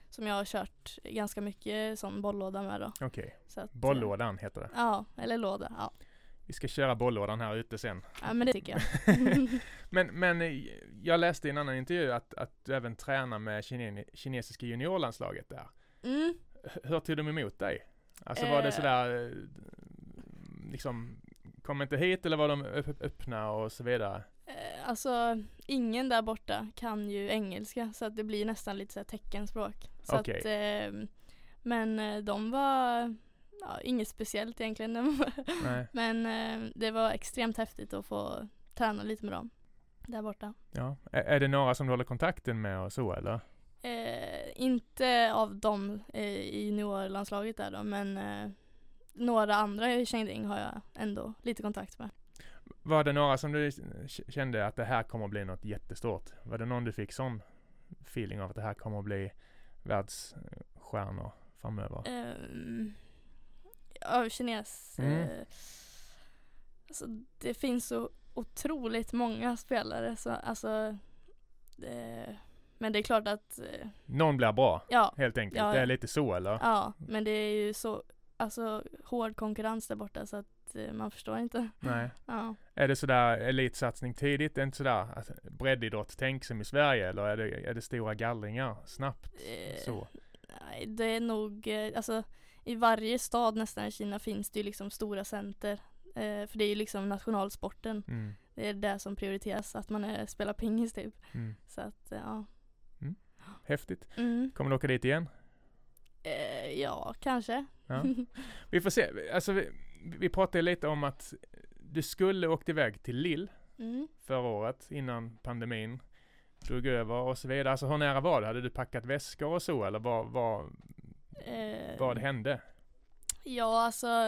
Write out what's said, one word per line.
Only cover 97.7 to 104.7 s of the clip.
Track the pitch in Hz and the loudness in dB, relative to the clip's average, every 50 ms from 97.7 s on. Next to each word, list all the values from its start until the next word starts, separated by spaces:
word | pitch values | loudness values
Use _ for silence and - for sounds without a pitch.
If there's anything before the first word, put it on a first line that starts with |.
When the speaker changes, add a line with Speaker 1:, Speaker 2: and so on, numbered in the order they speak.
| - - - 226 220 208 202 - | -8 -6 -6 -6 -6 -4 -4 -4
Speaker 2:
Mm. | 123 113 107 104 107 - - _ - | -4 -4 -4 -6 -8 -12 -16 _ -8
Speaker 1:
Det | - 220 208 | -4 -4 -4
är | 208 | -2
det | 196 208 202 196 202 | 0 0 0 0 -2
som | - 196 202 | -4 -6 -6
prioriteras, | - 196 196 196 196 - 208 190 214 208 - - | -4 -2 -2 -2 -2 -2 -2 -4 -4 -4 -6 -8
att | 208 196 - | -8 -6 -4
man | 214 208 202 | -4 -2 -2
är, | 214 214 202 214 | -2 -4 -4 -6
spelar | - - - 208 208 | -6 -4 -4 -2 -2
pingis | 208 - 233 220 220 226 233 226 | -2 -2 0 0 2 2 2 0
typ. | - 208 - 214 - - - - | -2 -6 -8 -8 -10 -14 -16 -10
Speaker 2:
Mm. | - 120 117 110 107 - - | -8 -6 -6 -6 -8 -10 -16
Speaker 1:
Så | - - - | -12 -10 -8
att, | - 208 - - - - | -8 -8 -10 -14 -12 -10
eh, | - - - | -10 -8 -6
ja. | 214 220 220 208 208 - - - - - _ - - - - | -6 -6 -6 -8 -10 -16 -20 -20 -20 -20 _ -20 -20 -12 -8
Speaker 2:
Mm. | - 143 196 - - - - - - - - - - | -8 -8 -8 -8 -12 -20 -20 -20 -20 -20 -20 -12 -2
Häftigt. | - 143 - - - 185 - - - - | -2 -2 -2 -2 -6 -10 -10 -10 -10 -4
Speaker 1:
Mm. | 233 233 240 233 240 262 262 - | -2 0 2 2 2 0 0 0
Speaker 2:
Kommer | - 139 135 | 0 2 2